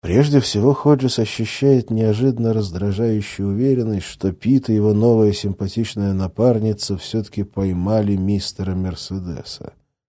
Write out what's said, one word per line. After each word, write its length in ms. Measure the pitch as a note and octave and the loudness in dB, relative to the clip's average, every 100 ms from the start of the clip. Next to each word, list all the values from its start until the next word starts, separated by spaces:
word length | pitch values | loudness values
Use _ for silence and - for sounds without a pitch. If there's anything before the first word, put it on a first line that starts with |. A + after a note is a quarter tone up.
| E2+ | 2
Прежде 340 | G2 D3 C#3+ | 2 4 2
всего, 360 | - G#2 A#2 C#3 | 2 2 2 2
Ходжес 420 | D3 C#3+ C3 - | 2 2 2 0
ощущает 720 | A2 - A2 - C#3 C3+ A2+ | -4 -2 -6 0 4 4 2
неожиданно 640 | A2 A2 G#2+ C3 A#2 A2+ | 0 2 2 0 0 0
раздражающую 920 | A2 G2+ F2 G2+ G2 A#2 G#2+ G2+ - G2+ | 0 -2 -4 -4 -2 0 0 -4 -6 -4
уверенность, 580 | G2 C3+ B2+ A2+ G2+ - | 0 0 0 0 -4 -6
что 260 | - F#2+ | -6 -4
Пит 380 | E2+ A2 C3+ C3 | -2 2 2 2
и 60 | G#2+ | 2
его 180 | G#2+ | 4
новая 400 | G#2 A#2 A2+ G#2+ | 4 4 6 4
симпатичная 800 | G2+ G2+ F#2+ G2 A#2 A2+ G#2+ G2+ | 2 -4 -4 -6 -4 -4 -2 -2
напарница 840 | F#2+ F#2 - A#2+ A2+ A2 G#2 - G2 | 0 -4 0 2 2 0 -2 -4 -6
все-таки 460 | - A2+ G#2+ - | -4 -6 -6 -6
поймали 760 | G2 - G2 F2+ F2+ A2 G#2 G2 | -6 -4 -2 -2 0 0 0 0
мистера 600 | F#2+ G2+ - - F#2+ F#2 | 0 -2 -4 -8 -6 -4
Мерседеса. 1000 | F#2 E2+ - G2 F2+ D#2 - - - _ _ _ | -4 -6 -8 -8 -8 -12 -12 -16 -18 _ _ _